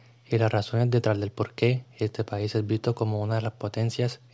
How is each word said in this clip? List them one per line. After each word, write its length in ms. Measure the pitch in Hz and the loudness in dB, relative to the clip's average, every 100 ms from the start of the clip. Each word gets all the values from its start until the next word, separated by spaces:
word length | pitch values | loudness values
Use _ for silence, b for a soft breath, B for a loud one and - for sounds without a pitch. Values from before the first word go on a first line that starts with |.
| b b | b b
y 140 | - 117 | -2 2
las 140 | 110 | 2
razones 400 | 107 - 113 123 | 2 0 0 4
detrás 260 | 120 110 104 | 4 2 0
del 140 | 104 | -2
por 200 | - 107 | -4 -6
qué 320 | - 120 127 - - | 0 2 2 -4 -4
este 240 | 110 - | -4 -2
país 320 | 107 104 104 | -4 -2 -2
es 100 | 110 | -2
visto 300 | 104 110 120 | 0 0 0
como 260 | 117 107 107 | 0 -2 -2
una 140 | 104 | -2
de 80 | 113 | -2
las 120 | 110 | -2
potencias 680 | - 104 110 113 - 123 - - | -6 -6 -2 -2 0 -2 -4 -8